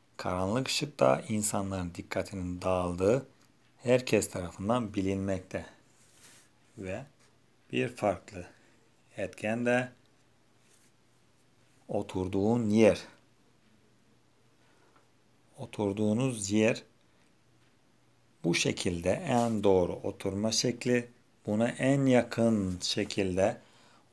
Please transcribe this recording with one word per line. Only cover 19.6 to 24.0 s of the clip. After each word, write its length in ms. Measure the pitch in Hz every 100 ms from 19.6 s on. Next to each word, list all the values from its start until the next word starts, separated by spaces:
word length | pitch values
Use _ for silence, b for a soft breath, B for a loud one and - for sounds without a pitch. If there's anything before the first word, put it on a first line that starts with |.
doğru 300 | 98 92 87
oturma 580 | 92 101 - 98 98 110
şekli. 640 | - 127 120 123 123 120 - _ _ -
Buna 220 | 107 117
en 360 | - 131 139 135
yakın 720 | 123 120 - 117 110 95 90
şekilde 760 | - 110 101 - 95 90 101 131 b b b b